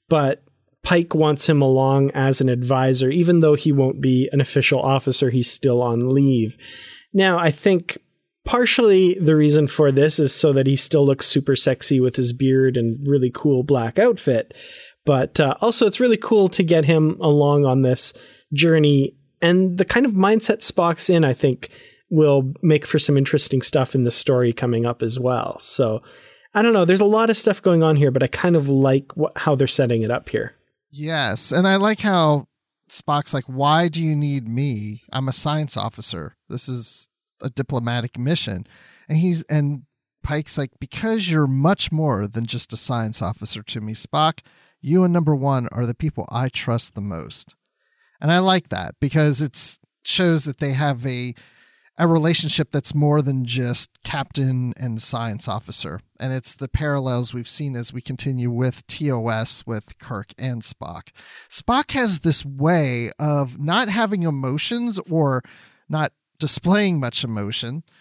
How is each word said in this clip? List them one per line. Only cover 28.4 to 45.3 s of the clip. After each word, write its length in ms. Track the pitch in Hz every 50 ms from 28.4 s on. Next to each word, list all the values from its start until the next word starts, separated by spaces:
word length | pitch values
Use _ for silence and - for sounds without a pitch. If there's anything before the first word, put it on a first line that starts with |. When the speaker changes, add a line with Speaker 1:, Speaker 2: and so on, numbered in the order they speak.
| - 180 170
Speaker 1:
of 140 | 160 139 139
like 420 | 139 135 135 135 131 139 139 - - -
wh-, 160 | 151 - -
how 200 | - - 160 147
they're 120 | 131 139 127
setting 340 | - - 135 120 120 113 110
it 80 | 110
up 180 | 120 131 - -
here. 260 | - 107 107 - - _ _ _ _ _ _ _
Speaker 2:
Yes. 600 | - 143 151 156 156 151 139 110 98 113 - -
And 160 | 123 156 180 190
I 80 | 190
like 240 | 196 196 214 214 -
how 480 | - 214 190 180 165 156 147 143 - - _ _ _ _ _ _ _ -
Spock's 440 | - - - - 147 147 147 - -
like, 120 | 139 -
"Why 420 | - 131 131 139 147 151 160 170 175
do 140 | 151 165 165
you 120 | 160 156
need 320 | 147 147 143 143 139 117 110
me? 560 | 113 123 143 143 123 104 104 107 107 - - _ -
I'm 140 | 131 135 131
a 60 | 120
science 440 | - - 151 151 156 151 143 - 113
officer. 580 | 101 113 - - 107 - - 87 76 76 - _ _ -
This 180 | - - - -
is 420 | 127 123 113 - - - - - _ _ _ _ _ _
a 80 | - 127
diplomatic 680 | 120 - 131 - 139 127 117 117 120 120 117 120 - 123
mission." 480 | 123 139 175 - - 110 101 90 - - _ _ - _ _ _ _ -
And 100 | 151 156
he's, 240 | 170 185 170 160 156
and 400 | - 151 151 147 143 143 131 - _ _ _ _ _ _ _ -
Pike's 340 | - 151 151 156 - - -
like, 140 | 139 131 _ _
"Because 500 | - - - - 202 220 220 226 196 175
you're 160 | 165 156 147 135
much 440 | 131 135 139 170 196 - - -
more 360 | 160 156 156 147 123 98 101 101
than 180 | 107 113 117 117
just 260 | - 120 - - -
a 40 | -
science 440 | - - 131 120 110 110 110 -
officer 400 | 120 113 113 - 107 107 - 107 104
to 180 | - - 117
me, 120 | 107 107 110
Spock. 460 | - - - - 165 151 156 170 - - _ _ _ _ _ _ _
You 220 | - 135 156 185 185
and 100 | 180 175
Number 220 | 175 165 147